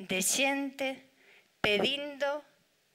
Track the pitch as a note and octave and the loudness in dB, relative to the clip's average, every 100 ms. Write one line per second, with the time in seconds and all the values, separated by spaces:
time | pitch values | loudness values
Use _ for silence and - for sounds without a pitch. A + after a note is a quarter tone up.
0 | F#3 F#3+ F#3+ - C4+ C#4 C#4 C4 C4+ C4 | -4 0 2 2 2 0 -2 -4 -6 -6
1 | - _ - - _ _ G#3+ G#3 A3 C#4 | -12 _ -20 -20 _ _ 2 4 2 0
2 | D4 C#4 C#4+ D4 - _ _ _ _ | -6 -2 -2 -2 -6 _ _ _ _